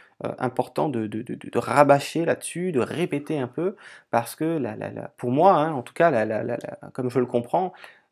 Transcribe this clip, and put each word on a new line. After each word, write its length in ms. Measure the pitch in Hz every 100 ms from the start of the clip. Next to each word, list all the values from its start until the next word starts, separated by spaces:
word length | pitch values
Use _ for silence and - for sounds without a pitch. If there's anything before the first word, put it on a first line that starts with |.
| - - 120
euh, 80 | -
important 520 | 123 - - - 151
de, 180 | 120 107
de, 140 | 110
de, 140 | 120 -
de, 140 | -
de 80 | 117
rabâcher 680 | 110 127 143 139 - 156 165
là-dessus, 480 | 156 - 165 180
de 80 | 143
répéter 580 | 113 127 170 147 143 156
un 80 | 123
peu, 300 | 151 180 - - - _
parce 240 | 117 120 -
que 80 |
la, 320 | 156 165 117 107
la, 140 | 101
la, 180 | 110 - -
pour 160 | 127
moi, 220 | 131 185
hein, 180 | 170 156
en 100 | 143
tout 120 | 120
cas, 180 | - 170
la, 140 | 120 107
la, 180 | 110
la, 140 | 120 120
la, 320 | - - -
comme 180 | - 127
je 100 | 127
le 60 | 123
comprends, 460 | 120 - 165 185 - - - _